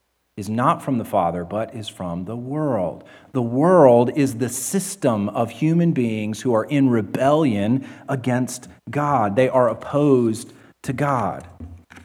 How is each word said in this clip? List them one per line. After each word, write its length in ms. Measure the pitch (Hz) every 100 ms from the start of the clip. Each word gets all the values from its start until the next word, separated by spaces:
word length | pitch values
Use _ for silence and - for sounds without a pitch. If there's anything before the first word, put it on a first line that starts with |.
| _ _ _ -
is 120 | 101
not 320 | 110 139 170
from 160 | - 123
the 80 | 107
Father, 400 | 104 85 87 87
but 280 | 101 110
is 140 | 117 104
from 380 | - 104 87 92
the 100 | 120
world." 680 | 123 147 151 113 87 - - - -
The 100 | 131
world 720 | 117 123 165 180 139 120 123 151
is 200 | 135 113
the 120 | 120
system 800 | - - 196 190 - 139 110 101
of 200 | 135 117
human 440 | - 156 165 170
beings 480 | 135 117 110 107 107
who 120 | 131
are 120 | 110 110
in 240 | 147 135
rebellion 960 | 117 101 113 135 151 151 104 101 131 - - -
against 580 | 131 127 123 123 - - - -
God. 480 | 135 147 135 104 104
They 100 | 127
are 220 | 131 120
opposed 840 | 110 - 143 147 131 117 110 - - - _
to 80 | -
God. 560 | 127 143 131 98 67 - - - - _ -